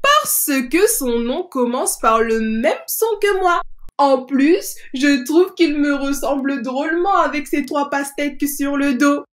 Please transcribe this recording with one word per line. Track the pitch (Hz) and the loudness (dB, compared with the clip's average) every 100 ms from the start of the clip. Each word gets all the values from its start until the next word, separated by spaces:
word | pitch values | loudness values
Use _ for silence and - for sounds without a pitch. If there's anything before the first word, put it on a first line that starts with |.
Parce | 554 605 571 - - 269 254 | 4 2 2 -2 0 -2 0
que | 311 427 | 2 2
son | 453 254 233 | 2 -2 -2
nom | 233 302 | -2 -4
commence | 359 269 240 247 370 - | -4 -2 -2 0 -2 0
par | 240 226 | 2 2
le | 226 226 | 2 0
même | 220 220 277 494 - | 0 0 0 -2 -6
son | - 453 415 | -2 -2 0
que | 403 392 | 0 2
moi. | 370 339 - - - - | 2 0 -2 -12 -12 0
En | 277 262 | 4 2
plus, | 254 269 277 370 - - - | 2 2 4 2 0 -12 -10
je | 262 285 277 | 0 2 2
trouve | 247 320 370 | 2 2 2
qu'il | - 320 294 | 2 0 2
me | 285 | 0
ressemble | 277 277 - 233 285 269 269 | 0 -2 -2 -2 -2 -2 -4
drôlement | 233 254 320 339 381 370 | -4 -4 -2 0 0 2
avec | 302 285 285 | 0 -2 -4
ses | 294 285 | -6 -2
trois | 294 277 | -4 -2
pastèques | 277 285 - 285 285 285 | -4 -6 -4 -6 -4 -6
sur | - 277 285 | -2 -2 0
le | 277 | 0
dos. | 247 285 294 - | 2 2 2 -4